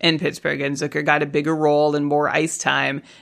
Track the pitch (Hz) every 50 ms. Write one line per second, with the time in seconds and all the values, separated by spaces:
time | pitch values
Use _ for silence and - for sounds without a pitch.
0 | - 170 160 147 175 147 - - - 160 143 139 139 143 143 135 - 147 - 151
1 | 147 151 151 147 151 143 143 147 147 156 160 156 151 147 147 147 151 151 147 147
2 | 143 147 147 147 147 - - 156 156 165 - - - - 139 139 135 135 139 143
3 | - - - -